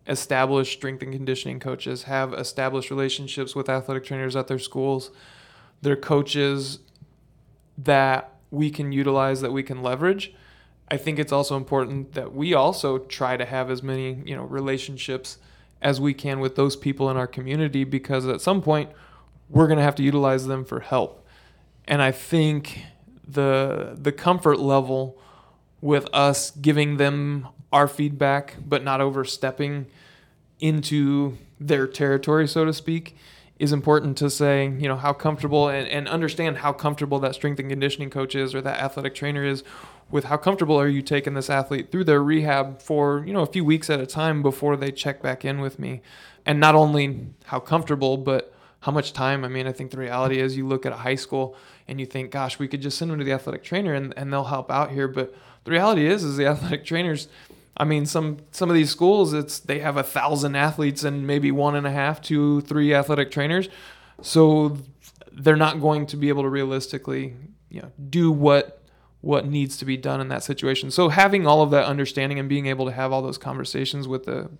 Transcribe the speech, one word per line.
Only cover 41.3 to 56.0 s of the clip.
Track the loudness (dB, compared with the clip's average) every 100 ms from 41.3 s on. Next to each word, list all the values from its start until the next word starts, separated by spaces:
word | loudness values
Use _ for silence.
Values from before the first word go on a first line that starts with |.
this | -4 0
athlete | -2 0 -4 -2
through | 0
their | 4 4
rehab | 4 2 2 2 0 -6
for, | -2 2 2 0
you | -2
know, | -2
a | 0
few | 2
weeks | 2 2 2
at | -2
a | -2
time | -2 0 2
before | 0 2 0 0
they | -2
check | -4 -6 -4
back | -4 -4
in | -4 -4
with | -6 -6
me. | -8 -10 -14 -20 -20 -6
And | 0 6
not | 8
only | 8 6 4 0 -4 -10 -16 -10
how | -8
comfortable, | 0 -2 0 0 0 0
but | 0 -2 -2 -14 _ _
how | -4
much | -2 -2
time. | -2 -2 -2
I | -4
mean, | -6 -6
I |
think | -8 -10
the | -8
reality | -6 -2 0 0
is | -2 -2
you | -2
look | -2 -4
at |
a | -6
high | -4
school | -4 -4 -4 -4 -8 -20 -20 -12
and | -10
you | -8
think, | -8 -8
"Gosh, | -6 -6 -6
we | -6
could | -6
just | -6 -6
send | -4
them | -4
to |
the | -2
athletic | -4 -6 -10
trainer | -6 -4 -2
and, | -4 -6 -8
and | -4
they'll | -4
help | -2 -4 -2
out | -2 -2
here." | -2 -2
But | -2 -6 -10 -20 -16
the | 0
reality | 2 4 4